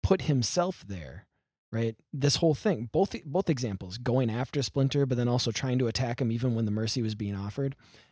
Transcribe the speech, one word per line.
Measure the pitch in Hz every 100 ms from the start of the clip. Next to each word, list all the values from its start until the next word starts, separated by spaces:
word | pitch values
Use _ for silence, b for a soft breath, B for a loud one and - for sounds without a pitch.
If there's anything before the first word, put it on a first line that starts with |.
put | - 196
himself | - 139 117 - 180 - 101
there, | 95 71 73 - _ _ _ -
right? | 113 113 113 _
This | 143 143 -
whole | 165 151
thing, | 214 135 117
both, | 151 196 220
both | 156 160 190
examples, | 139 120 98 92 104
going | 120 123 123
after | 110 131 147
Splinter, | 127 - 135 143 139
but | 123
then | 120
also | 120 117
trying | 110 131 127
to | 123
attack | 110 127 120
him | 120
even | 117 127
when | 113 110
the |
mercy | 107 110 127
was | 110 107
being | 104 101
offered. | 101 120 139 139 b b b